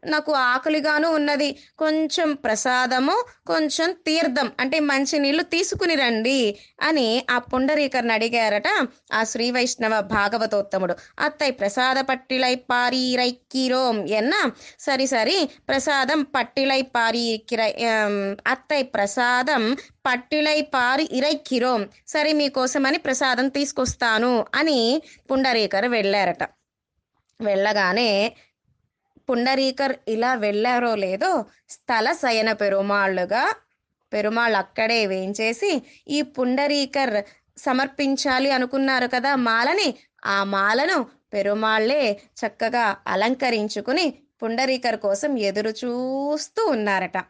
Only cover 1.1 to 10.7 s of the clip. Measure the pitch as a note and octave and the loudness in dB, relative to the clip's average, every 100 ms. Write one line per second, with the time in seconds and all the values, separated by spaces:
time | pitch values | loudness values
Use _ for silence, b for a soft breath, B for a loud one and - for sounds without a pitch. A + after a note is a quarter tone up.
1.1 | D#4 D4 D4 D4 C4+ B - D#4 D#4 D#4 | 2 0 0 0 -4 B -2 0 0 0
2.1 | - D#4+ C#4+ A#3+ G#3+ C4 B3+ B3+ B3+ C4+ | 0 -2 0 -2 -2 0 0 2 2 2
3.1 | G4+ B4 B - E4 D#4 - E4 F4 - | 0 -2 B -2 0 0 0 -2 -2 -2
4.1 | D#4 E4 B3+ B3 - B3+ D#4+ D4 C4+ C4+ | 0 0 0 -4 -2 -2 0 0 0 0
5.1 | D4+ C#4 D4+ F4 E4+ F4+ - F4+ D#4 B3+ | 0 0 0 0 -2 -2 -2 0 2 2
6.1 | A3+ A#3 C4+ A3 G3+ B B D4+ D#4 A#3 | 0 0 2 0 -2 B B 0 2 2
7.1 | A#3 B3+ B3 B3 B3+ C4+ D4+ C#4 C4+ A#3+ | 0 0 -2 -2 -2 0 0 0 0 0
8.1 | A3 A3+ A#3 A3 G#3 D#4+ G4+ B3+ B B | 0 2 2 2 2 0 0 -2 B B
9.1 | A3 A3 A#3 A#3+ B3 A#3+ - A3 A3 G3+ | -2 -2 -2 -2 0 -2 -2 0 0 0
10.1 | G#3+ G3+ A3+ G#3+ G#3 G3+ | 0 0 0 0 -2 -2